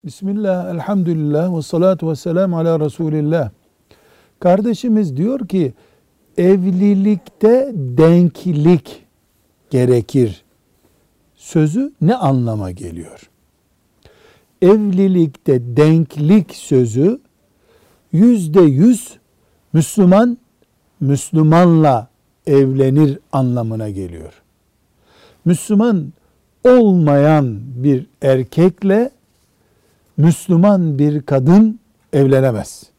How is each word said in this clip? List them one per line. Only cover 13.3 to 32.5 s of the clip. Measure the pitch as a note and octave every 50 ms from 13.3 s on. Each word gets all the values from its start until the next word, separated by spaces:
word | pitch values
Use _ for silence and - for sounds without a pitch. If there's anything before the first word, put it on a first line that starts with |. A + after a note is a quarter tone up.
| _ _ _ _ _ _ _ _ _ _ _ _ _ _ _ - _ _ _ _ _ _ _ _ _ _
Evlilikte | F#3 F3+ G#3 A3 G#3 G3+ F#3 F#3 G3 G3 F#3 F3+ E3 D3+ - - _ - C3+ B2 A#2+ B2 A#2+
denklik | C#3+ D3 D#3 D#3+ E3 D#3+ - - D3+ D3 D3+ G3+ A3 E3 - -
sözü | - - - D3+ B2+ B2 A2+ G#2+ B2+ D3 G3 A#3+ D4 _ _ _ _ _ _ _ _ _ _ _ _ _ _ _ _ _ _
yüzde | - D#3+ G#3+ A#3+ A#3+ G#3+ F3 D#3 D3+ G3
yüz | F3 D3+ C3 C3 F#3 A#3+ B3+ G3 - - - _ _ _ _ _ _ _ _ _ _ _ -
Müslüman, | D#3+ D#3 - - G#3+ F#3+ F3+ F#3 G3+ A#3+ B3 A#3+ - _ _ _ _ _ _ _ _ _ _ _ _
Müslümanla | C#3+ C3+ C#3+ C3 - - - D#3+ D#3 D#3 D#3+ E3+ F3+ F3 E3 D#3+ D#3 D3 B2+ A2+ A2 _ _ _ _ _ _ _ _
evlenir | - D3 C#3 C#3 C3 C3+ C3+ C3+ C3 C3+ D3 D#3 C#3+ C#3 F#3 _ _
anlamına | - C3+ C3 B2 B2 B2 A#2 A2 A2 A2+ A2 G#2+
geliyor. | G2+ G2 F#2+ F2 E2+ D#2+ D#2 D2+ _ _ _ _ _ _ _ _ _ _ _ _ _ _ _ _ _ _ _ _ _ _ _
Müslüman | E3 F3+ C#3+ - - G#3+ G3+ A3+ A#3+ G#3+ F3+ D3 C#3 - _ _ _ _ _ _ _ _ _ _
olmayan | B3+ B3+ B3+ A#3 G#3 F#3 F3+ D#3+ D3 C#3+ C#3 C#3+ D3+ D#3 D3+ C#3 B2 A2 G#2 A2+ C3 B2+ B2 B2+
bir | D3 C#3 B2+ - _ _ _
erkekle | - C#3 C3+ C3 B2+ - - D#3+ E3+ F#3+ - _ - G3 F#3+ G#3+ A#3+ C4+ _ _ _ _ _ _ _ _ _ _ _ _ _ _ _ _ _ _ _ _ _
Müslüman | - D3 E3+ E3 - - - F3+ E3 F3+ G#3 G3+ F#3+ F3 D#3+ C#3+ C3+
bir | D3 D3+ D3 D3+
kadın | C3 - C#3+ C3+ B2+ C#3+ F3+ G#3 A3 A3 G#3+ - _ _ _ _ _ _ -
evlenemez. | C#3 C#3 C3+ C3+ C3 C3 C3